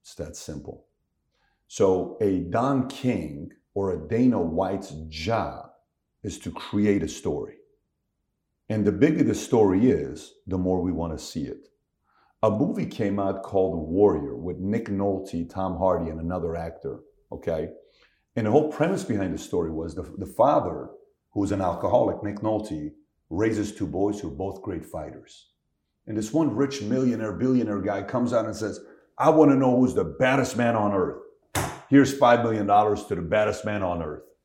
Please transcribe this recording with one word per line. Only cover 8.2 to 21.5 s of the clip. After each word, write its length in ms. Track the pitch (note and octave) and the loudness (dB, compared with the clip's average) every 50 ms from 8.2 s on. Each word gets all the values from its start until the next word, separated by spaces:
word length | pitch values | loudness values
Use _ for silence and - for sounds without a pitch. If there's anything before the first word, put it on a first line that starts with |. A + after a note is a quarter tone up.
| _ _ _ _ _ _ _ _ _ _ | _ _ _ _ _ _ _ _ _ _
And 140 | A2+ G#2+ G#2 | -2 -2 -2
the 80 | G#2 | -4
bigger 320 | F#2 F#2 C3 E3 D#3+ - C#3+ | 2 2 4 4 4 2 2
the 120 | A#2 - | 0 0
story 540 | - - - - A#2 G#2+ F#2+ F#2 F#2+ A#2 B2+ | -2 -2 2 4 4 6 6 6 4 4 4
is, 440 | - D2+ C#2+ C2 - - - - _ _ _ | 4 2 -2 -6 -10 -14 -16 -20 _ _ _
the 100 | - F#2 | -6 -4
more 240 | F#2 F2+ F#2 F#2 F2+ | -2 0 0 0 0
we 100 | F2 F#2 | 0 -2
want 260 | E2+ D#2 E2+ E2 D#2 | -2 -4 -4 -6 -6
to 60 | D2 - | -10 -12
see 200 | - - E2+ C#2+ | -10 -8 -8 -8
it. 260 | A#1+ - - - _ _ _ _ _ _ _ _ _ _ _ _ _ _ _ | -8 -10 -14 -18 _ _ _ _ _ _ _ _ _ _ _ _ _ _ _
A 80 | - A2 | 0 2
movie 360 | G2+ - C#3+ G3 - - - | 2 2 0 0 0 -4 -6
came 340 | - - - A2 G2+ G2 G2+ | -6 -4 -4 -2 -2 0 0
out 240 | G2 F#2+ F#2+ - - | -2 -2 -4 -4 -8
called 440 | - G2+ F#2+ F#2+ F#2 E2+ E2+ D2+ | -2 0 0 2 2 0 -4 -4
Warrior 480 | D#2+ E2 F#2+ G#2 G2+ F2+ - D2 - E2 | -2 4 6 6 6 6 2 -4 -6 -8
with 220 | E2 E2+ F2+ E2+ | -8 -8 -8 -8
Nick 280 | - F#2 G2 G#2+ A#2 A#2 - | -6 -4 -2 -2 -2 -2 -4
Nolte, 580 | G2+ G2 G2 G2+ F#2+ F#2+ F#2+ - - E2+ E2+ | -4 0 0 0 0 -2 -6 -8 -8 -8 -8
Tom 300 | - - F#2+ F#2+ F#2+ F2+ | -6 -6 -6 -4 -4 -2
Hardy, 320 | D#2+ F#2 F#2+ F2+ E2+ E2+ E2 | 0 2 2 2 2 -2 -4
and 100 | D#2+ D#2+ | -6 -6
another 360 | E2 E2+ F2+ F2+ E2+ E2 E2 | -6 -4 -4 -4 -4 -4 -4
actor, 460 | E2 E2 E2 - - - C#2+ B1 A1 - _ _ _ _ _ | -6 -8 -10 -10 -10 -12 -12 -12 -12 -16 _ _ _ _ _
okay? 380 | - - - - E2 - - F3+ - - - _ _ _ _ _ _ _ _ _ _ | -16 -10 -6 -4 -4 -4 -4 -8 -10 -18 -20 _ _ _ _ _ _ _ _ _ _
And 120 | A#2+ G#2+ | -2 0
the 40 | G#2+ | 4
whole 200 | A2+ D3+ D#3 D#3 | 4 4 4 2
premise 320 | - - D3 F3 G3 F3 - | 0 0 0 0 0 -2 -2
behind 300 | - A2 G2+ F#2+ F2+ E2 | -2 -2 -2 -2 -4 -4
the 40 | |
story 340 | D#2 - - - F2+ E2 D#2+ | -6 -6 -4 -2 -2 -2 -2
was 240 | D#2+ D#2 E2 E2 E2 | -4 -6 -8 -8 -8
the, 80 | F#2 F2 - - | -10 -12 -10 -10
the 80 | - F#2 | -12 -12
father 640 | - - - A#2 C#3 D3+ - - F2 - - - - - - _ _ _ _ _ _ _ | -8 2 4 4 6 4 2 0 -2 -6 -8 -10 -14 -16 -20 _ _ _ _ _ _ _
who's 140 | G#2 G2 F2+ | -2 -2 0